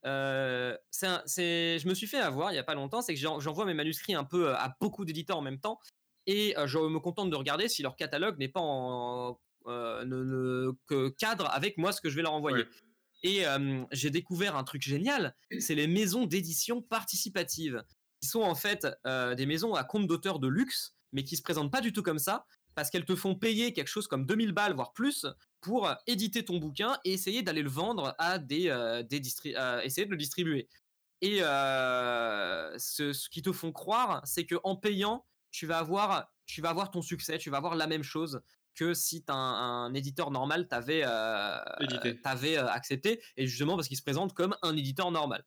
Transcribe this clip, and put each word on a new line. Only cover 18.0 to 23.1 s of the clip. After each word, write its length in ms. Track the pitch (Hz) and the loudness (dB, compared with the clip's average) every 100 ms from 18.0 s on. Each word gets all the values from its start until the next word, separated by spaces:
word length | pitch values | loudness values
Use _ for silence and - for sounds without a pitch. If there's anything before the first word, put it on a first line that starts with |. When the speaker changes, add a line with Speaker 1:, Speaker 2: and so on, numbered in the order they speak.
| _ _ | _ _
Speaker 1:
qui 60 | - | -2
sont 140 | 226 | 2
en 140 | 208 165 | 2 2
fait, 320 | 208 208 147 - 127 | 0 0 -2 -4 -2
heu, 280 | 131 123 123 | 0 0 0
des 100 | 139 | 0
maisons 280 | 160 220 | 2 0
à 100 | 180 | 0
compte 240 | 131 214 196 | 0 2 2
d'auteur 320 | 165 196 160 | 2 2 0
de 80 | 131 | 2
luxe, 480 | 143 262 - - _ _ | 4 2 0 -6 _ _
mais 120 | 135 | -6
qui 120 | 139 160 | -2 -4
se 40 | |
présentent 300 | - 156 147 | 0 0 2
pas 100 | 247 | 0
du 100 | 233 | 0
tout 100 | 208 | 0
comme 160 | 185 156 | 0 0
ça, 260 | 143 214 - _ _ - | 0 -2 -4 _ _ -6
parce 140 | 147 | -2
qu'elles 160 | 180 | -2
te 100 | - | 0